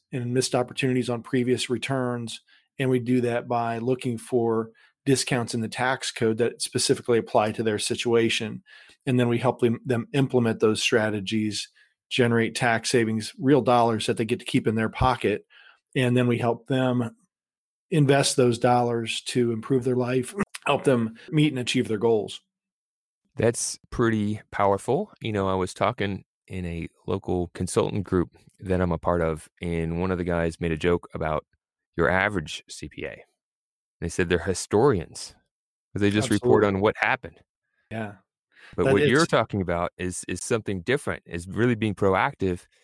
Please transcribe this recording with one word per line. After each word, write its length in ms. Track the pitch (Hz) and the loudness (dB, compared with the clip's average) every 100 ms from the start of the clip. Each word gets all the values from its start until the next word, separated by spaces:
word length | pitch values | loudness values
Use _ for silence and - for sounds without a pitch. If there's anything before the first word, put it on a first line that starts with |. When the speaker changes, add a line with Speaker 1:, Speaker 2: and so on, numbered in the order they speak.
| - | -10
Speaker 1:
and 220 | 135 120 | -8 -2
missed 200 | 127 127 | 0 0
opportunities 560 | 127 123 - 131 127 120 | 0 -2 -2 0 0 -2
on 140 | 120 | -6
previous 460 | - 127 123 117 - | -2 0 2 0 0
returns. 720 | 117 - 135 123 120 113 - _ _ _ - | -4 -2 -2 -2 -4 -8 -14 _ _ _ -4
And 120 | 131 | 0
we 100 | 127 | 0
do 220 | 120 127 | 2 0
that 260 | 120 120 123 | 2 -2 -2
by 300 | 120 117 117 | -2 -2 -2
looking 400 | 117 127 127 113 | -2 -2 -2 -6
for 540 | - 123 117 113 113 _ _ _ 139 | -2 0 2 0 -2 _ _ _ 0
discounts 480 | 131 - 131 117 | 0 2 -2 -2
in 80 | 120 | -4
the 80 | 110 | -6
tax 420 | - 127 131 - | -2 -2 -2 -6
code 260 | - 113 113 | 0 0 2
that 220 | 117 - | 0 -2
specifically 560 | - 123 - 127 - 117 | -6 -2 0 0 2 0
apply 360 | 110 120 107 | 2 2 2
to 100 | 107 | 0
their 160 | 110 104 | -2 -2
situation. 800 | - 113 123 117 113 - 110 117 _ - - _ - | -2 -2 2 2 2 0 -4 -10 _ -20 -20 _ -2
And 120 | 127 | 2
then 120 | 120 | 2
we 80 | 117 | 2
help 240 | 127 - | 0 2
them, 180 | 120 113 135 | 0 0 -2
them 240 | 117 - | -2 0
implement 480 | 143 135 127 117 110 | 0 2 2 2 2
those 220 | 110 104 | 2 2
strategies, 880 | - 120 107 104 98 110 107 98 - _ _ _ - | 2 2 2 -2 -4 -2 -2 -4 -10 _ _ _ -6
generate 460 | - 120 117 113 - | 2 4 4 0 0
tax 340 | 120 113 - | 0 0 2
savings, 440 | 127 110 110 107 - | 2 2 -2 -6 -2
real 220 | 135 143 | 2 4
dollars 460 | 117 120 117 110 - | 4 4 4 0 -2
that 100 | 107 | -2
they 80 | 113 | -2
get 140 | 120 | -4
to 60 | - | -2
keep 220 | 131 123 | -2 0
in 80 | 110 | -2
their 140 | 110 | -2
pocket. 560 | - 131 120 101 104 _ _ - _ _ 147 | 0 0 2 0 -2 _ _ -20 _ _ -2
And 220 | 123 123 | 2 2
then 100 | 120 | 2
we 120 | 120 | 0
help 280 | 120 117 - | 0 -2 -2
them 480 | 131 127 123 113 - _ _ _ _ _ _ - | 0 0 0 -2 -8 _ _ _ _ _ _ -2
invest 460 | 160 139 139 139 - | 2 4 4 2 2
those 220 | 123 117 | 2 4
dollars 640 | 123 123 120 117 110 - | 2 2 2 -2 -4 -6
to 300 | - 123 120 | -4 0 0
improve 320 | 113 - 131 | -2 -2 0
their 120 | 127 123 | 0 -2
life, 380 | 123 127 123 202 - | 0 -2 -2 -8 -8
<clears throat> 160 | - - | -8 -2
help 180 | 233 | 2
them 320 | 147 123 113 - - | 4 2 0 -6 -2
meet 220 | 156 151 | 2 2
and 80 | 127 | 0
achieve 280 | 117 127 110 | -2 -2 0
their 120 | 107 | 0
goals. 420 | 117 110 - - _ _ _ _ _ _ _ _ _ - | 2 2 0 -12 _ _ _ _ _ _ _ _ _ 0
Speaker 2:
That's 420 | 113 113 - - - | 0 0 -6 -8 -10
pretty 500 | - 117 110 104 107 - | 0 0 2 -2 -4 -8
powerful. 600 | - 101 98 - 143 214 - | 0 2 2 0 -2 -2 -10
You 100 | 117 | -6
know, 160 | 104 95 | -2 0
I 60 | |
was 220 | 95 92 - | 0 -2 -2
talking 500 | 101 - 101 95 - _ - | -2 0 -4 -6 -12 _ -14
in 180 | 95 87 | -10 -8
a 240 | 85 80 _ - | -8 -10 _ -6
local 460 | 95 - 90 87 | -6 -2 -4 -4
consultant 500 | - 92 - 98 104 | -6 -2 0 0 -2
group 320 | 90 92 - - _ - | 0 0 0 -6 _ -14
that 220 | 92 90 | -2 0
I'm 100 | 90 | 0
a 60 | 82 | 0
part 240 | 90 87 | 0 0
of, 280 | 80 80 - - | 0 -4 -10 -10
and 380 | 87 85 82 85 | -6 -4 -2 -2
one 100 | 92 | -2
of 80 | 90 | -2
the 60 | |
guys 360 | 87 87 82 - | -2 0 -2 -2
made 120 | 85 | -4
a 60 | 78 | 0
joke 300 | 87 87 - | 2 0 -2
about 320 | 82 78 76 - _ _ _ _ - | -6 -4 -4 -6 _ _ _ _ 0
your 120 | 82 | 2
average 540 | 92 101 101 76 - - | 2 2 -2 -6 -12 -14
C 180 | - - | -16 -14
P 180 | - 71 | -12 -12
A. 180 | - - _ _ _ _ _ _ - | -12 -20 _ _ _ _ _ _ -10
They 80 | 82 | -8
said 220 | - 87 | -2 0
they're 100 | 87 | 2
historians 960 | 90 90 - 104 143 98 - - - _ _ _ _ _ _ | 0 -6 0 2 4 2 -4 -14 -16 _ _ _ _ _ _
'cause 100 | 98 | 0
they 80 | 101 | 2
just 200 | 104 - | 2 2
report 340 | 104 123 113 | 0 4 4
Speaker 1:
Absolutely. 140 | 104 95 | 4 2
Speaker 2:
on 40 | |
what 140 | 107 - | 0 2
happened. 440 | 107 131 85 - _ _ _ _ - | -2 -2 -6 -18 _ _ _ _ -12
Speaker 1:
Yeah. 220 | 113 104 95 _ _ _ _ - - | -10 -10 -14 _ _ _ _ -12 -2
Speaker 2:
But 80 | 110 | 2
Speaker 1:
That 80 | |
Speaker 2:
what 140 | 135 147 | 4 4
you're 160 | 139 | 4
Speaker 1:
it's 80 | 165 | 4
Speaker 2:
talking 300 | 139 110 104 | 2 2 -2
about 300 | 90 85 87 - | 0 -2 -2 -4
is, 260 | 92 87 - | -6 -6 -8
is 140 | 90 | -8
something 380 | - 117 104 95 | -2 -4 -2 -6
different, 420 | 85 139 - 85 - | -2 -2 -2 -8 -8
is 220 | 85 90 | -10 -6
really 280 | 90 123 113 | 0 2 2
being 180 | 107 | -2
proactive 720 | 98 98 95 135 - 95 87 - _ | 0 2 2 0 -2 -4 -4 -8 _